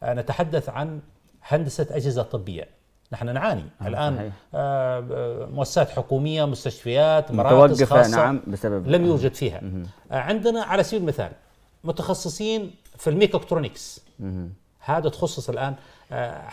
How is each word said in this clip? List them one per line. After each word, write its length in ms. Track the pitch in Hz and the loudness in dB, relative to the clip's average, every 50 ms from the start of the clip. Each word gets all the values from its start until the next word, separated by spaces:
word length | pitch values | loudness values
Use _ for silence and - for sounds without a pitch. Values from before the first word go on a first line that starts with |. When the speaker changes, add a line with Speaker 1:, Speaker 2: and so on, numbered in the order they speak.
| - | -6
Speaker 1:
آه، 120 | 123 123 | -4 -4
نتحدث 540 | 123 120 - 135 - 175 156 156 156 - - | -4 -4 -6 -4 -4 -2 -2 -2 -4 -4 -4
عن 320 | - 127 147 160 156 147 - - - _ _ _ _ _ _ - | -8 -8 -8 -8 -8 -12 -14 -18 -20 _ _ _ _ _ _ -2
هندسة 380 | 143 156 170 143 - - 151 - | 0 0 0 -2 -2 -4 -4 -2
أجهزة 320 | - 151 123 139 123 123 113 | -2 -2 -2 0 0 -2 -2
طبية، 460 | - - 113 92 98 90 80 73 - _ _ _ _ _ _ _ _ - | -4 -6 -8 -6 -6 -8 -10 -10 -14 _ _ _ _ _ _ _ _ -10
نحن 220 | - 120 120 123 | -8 -6 -4 -4
نعاني 300 | 131 165 220 165 101 76 73 - _ 98 | -2 -2 -2 -2 -2 -6 -10 -12 _ -8
Speaker 2:
آه، 60 | 98 | -6
Speaker 1:
الآن، 280 | 113 127 147 147 139 | -4 -2 -2 -2 -2
Speaker 2:
صحيح. 160 | 113 104 107 98 - _ _ - | -2 -4 -8 -10 -14 _ _ -6
Speaker 1:
آه، 500 | 147 139 143 139 135 131 127 127 123 120 123 127 | -4 -2 -2 0 0 0 -2 -2 -4 -6 -6 -6
آه، 340 | 127 123 120 117 - 117 | -6 -4 -6 -6 -8 -10
مؤسسات 440 | - 135 139 139 - - 180 147 - | -8 -4 -4 -4 0 2 2 2 2
حكومية، 540 | - - 120 - 139 135 143 156 156 156 151 | 0 -6 -4 -2 -2 0 0 0 0 0 0
مستشفيات، 880 | 143 131 - - 131 - - - 120 120 135 151 156 156 156 151 - 123 | 0 0 -2 -4 -6 -8 -6 -6 0 2 4 4 6 4 4 2 2 0
مراكز 500 | 113 117 135 131 127 143 143 143 135 135 | 2 6 8 10 10 10 10 10 6 4
Speaker 2:
متوقفة، 140 | 120 139 135 120 | 6 8 6 6
Speaker 1:
خاصة 140 | 110 113 | 6 6
Speaker 2:
نعم، 260 | 117 120 127 139 135 - | 4 4 4 2 -2 -4
بسبب 420 | 98 98 98 - 110 104 98 90 131 | -6 -6 -4 -2 -2 -2 -2 0 2
Speaker 1:
لم 140 | 151 175 175 | 2 4 4
Speaker 2:
آه. 20 | 175 | 4
Speaker 1:
يوجد 260 | 160 139 131 131 - | 2 2 2 0 -2
فيها. 260 | - 139 117 - 92 | -2 -4 -4 -4 -6
Speaker 2:
مهم. 220 | 98 98 92 92 87 92 - - _ - - | -10 -8 -8 -8 -8 -10 -14 -18 _ -6 -6
Speaker 1:
آه، 40 | |
عندنا 460 | 135 123 151 208 220 196 233 226 233 208 | -4 -2 -2 -2 0 0 0 0 0 -2
على 200 | - 185 196 190 | 0 0 0 0
سبيل 200 | - 220 214 180 | 0 0 -2 -2
المثال 280 | 156 135 - 104 82 - - _ _ _ _ _ _ _ _ - | -2 -2 -4 -6 -8 -8 -16 _ _ _ _ _ _ _ _ -8
متخصصين 880 | 160 160 - 175 - 185 - - 175 - - 214 220 226 220 208 180 - _ _ - - - | -6 -6 -6 -2 -4 -4 -4 -4 -8 -6 -4 -4 -2 -2 -4 -4 -8 -12 _ _ -20 -20 -4
في 120 | - 160 | -2 0
الميكاترونكس. 920 | 151 180 208 202 - 165 - - 180 165 147 107 - - - - - - _ _ _ - | 4 4 4 4 4 0 -2 0 -2 -2 -2 -4 -8 -10 -16 -16 -18 -20 _ _ _ -12
Speaker 2:
مهم. 340 | 104 95 95 92 87 85 95 - _ _ _ _ - | -10 -8 -6 -8 -8 -10 -12 -18 _ _ _ _ -4
Speaker 1:
هذا 240 | - 147 165 147 - | -2 -2 0 0 -2
تخصص 400 | - - - 160 - - 127 - | -2 -2 -4 -4 -4 -6 -8 -6
الآن، 260 | 120 117 135 135 135 - - - - - - _ 131 | -6 -4 -4 -6 -6 -8 -14 -20 -20 -20 -18 _ -6
آه، 300 | 123 123 117 - 143 - - | -6 -6 -6 -8 -12 -14 -16